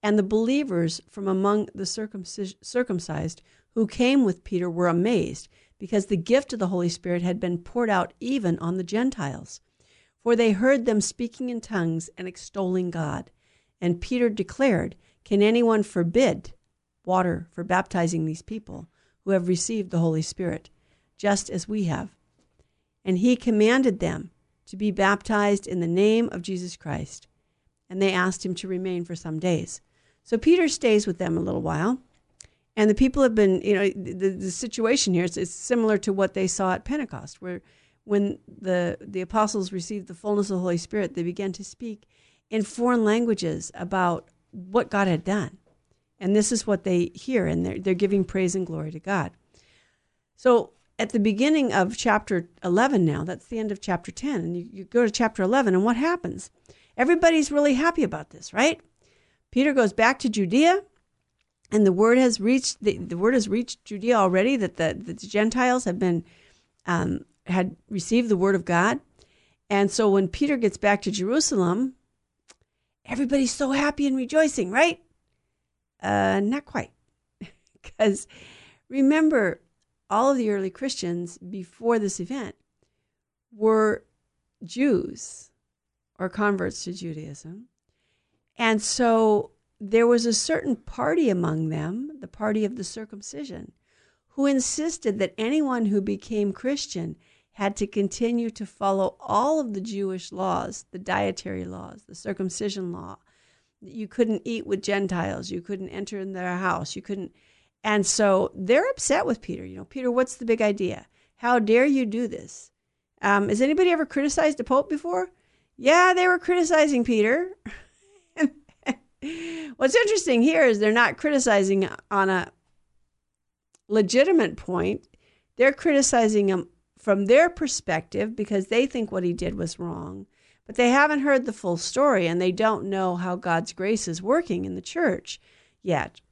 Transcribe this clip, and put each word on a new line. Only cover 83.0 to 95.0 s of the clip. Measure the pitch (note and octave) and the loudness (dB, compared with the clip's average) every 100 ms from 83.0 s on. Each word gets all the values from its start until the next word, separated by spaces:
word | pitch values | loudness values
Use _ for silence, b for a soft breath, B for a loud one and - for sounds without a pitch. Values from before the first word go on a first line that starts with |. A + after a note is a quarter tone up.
| _ _ _ _ _ | _ _ _ _ _
were | A3 A3 A3 G#3+ - _ _ _ _ _ _ | -2 2 4 4 0 _ _ _ _ _ _
Jews | E3+ A#3+ C#4+ G#3+ - - - - - _ _ _ _ _ _ _ | -14 0 2 2 0 -10 -16 -18 -20 _ _ _ _ _ _ _
or | F#3 | -6
converts | G3+ G#3 G3 F3+ - | 0 0 0 -2 -6
to | - | -12
Judaism. | F#3 F3 D#3 D#3 C#3 D#3 F#3+ B3 _ _ _ _ _ _ _ _ _ | -10 -10 -12 -14 -16 -18 -20 -20 _ _ _ _ _ _ _ _ _
And | A3+ A3 | 2 2
so | - - A#3+ A3+ A3 G#3 - _ _ _ | 0 2 4 6 6 4 0 _ _ _
there | G3+ A3+ A#3 | 0 4 6
was | A#3+ A#3 | 4 4
a | |
certain | A3 - D#4+ - A#3 | 0 0 -2 0 -4
party | - - C4+ E4+ C#4 | -6 -4 0 2 2
among | F3+ E3+ D#3 D#3+ | 2 0 -2 -2
them, | D#3 D#3 G#3 C#4+ D4+ | -4 -6 -6 -8 -12
the | B3+ | -18
party | - G#3+ G#3+ G#3 | -6 -2 0 -2
of | B3 | -4
the | |
circumcision, | F#3 - A3 G3+ - C#4 C#4 E3+ - _ _ _ _ _ _ | -10 -12 -14 -16 -16 -14 -12 -14 -16 _ _ _ _ _ _
who | - C#4 | 0 2
insisted | C4+ B3+ - D#4 E4 | 2 0 -4 -4 -4